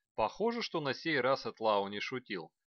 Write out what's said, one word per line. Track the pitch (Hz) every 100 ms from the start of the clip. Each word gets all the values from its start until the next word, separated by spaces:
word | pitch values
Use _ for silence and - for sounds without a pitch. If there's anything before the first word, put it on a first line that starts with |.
| _
Похоже, | - 107 - 220 233
что | - 170
на | 147
сей | 123 165 151
раз | 123 135 117
Этлау | - 110 101 98
не | 104
шутил, | - 127 - 95 80 _ _